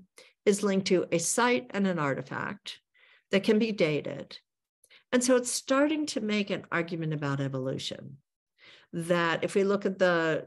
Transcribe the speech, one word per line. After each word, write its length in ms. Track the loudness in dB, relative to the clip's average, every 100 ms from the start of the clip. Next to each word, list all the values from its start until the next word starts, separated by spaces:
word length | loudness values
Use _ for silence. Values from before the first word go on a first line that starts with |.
| -12 -20 -20 _
is 180 | 0 2
linked 260 | 2 0 2
to 180 | 2 2
a 80 | 0
site 520 | 0 0 2 2 -2
and 160 | -2 0
an 120 | 0
artifact 800 | -2 -2 -6 -8 -8 -8 -14 -16 _ _ _ _ _
that 140 | 0
can 140 | 4 4
be 140 | 2
dated. 680 | 2 0 0 -4 -8 -12 -18 _ _ _ _ _ -20 _
And 140 | 0
so 120 | 2 2
it's 140 | 2
starting 540 | -4 0 2 2 0 -4
to 120 | -4
make 300 | -2 -2 -2
an 160 | -4 -4
argument 440 | -4 -2 -4 -4
about 260 | -4 -2 -2
evolution. 800 | -2 -4 -4 -6 -6 -10 -14 -20 _ _ _ _ -20 -20 _
That 500 | -8 0 2 2 0
if 140 | 0 0
we 80 |
look 220 | 2 0 -2
at 120 | 2
the, 480 | 4 4 2 0